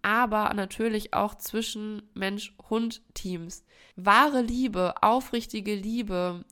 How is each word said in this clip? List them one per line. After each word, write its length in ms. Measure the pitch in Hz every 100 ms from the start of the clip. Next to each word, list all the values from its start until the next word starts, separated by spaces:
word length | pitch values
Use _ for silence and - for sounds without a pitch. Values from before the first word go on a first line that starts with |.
aber 520 | 196 226 240 214 208
natürlich 600 | 208 190 - 226 214 -
auch 220 | - 208 -
zwischen 640 | - 220 220 214 214 208 - -
Mensch-Hund-Teams? 1500 | 190 202 - - - 226 233 - _ - 185 175 165 - _ - - -
Wahre 460 | 196 220 294 262
Liebe, 540 | 233 247 254 180 180 -
aufrichtige 720 | 208 254 254 240 233 220 208
Liebe 720 | 208 208 233 208 180 180 175 -